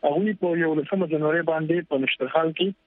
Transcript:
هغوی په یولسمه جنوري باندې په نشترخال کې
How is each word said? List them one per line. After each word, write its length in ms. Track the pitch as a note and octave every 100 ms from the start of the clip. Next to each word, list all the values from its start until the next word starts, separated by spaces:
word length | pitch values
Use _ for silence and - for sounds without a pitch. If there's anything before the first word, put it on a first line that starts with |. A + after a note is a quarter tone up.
هغوی 280 | D3+ D3 G#3
په 160 | G3+ F3+ E3+
یولسمه 480 | E3 D#3 C#3+ G3 F3
جنوري 360 | D#3 D3+ E3
باندې 340 | E3 D#3+ D#3 E3+ E3
په 80 | C#3
نشترخال 540 | C3 - B2+ D#3+ D#3+
کې 200 | D#3+ F#3 G3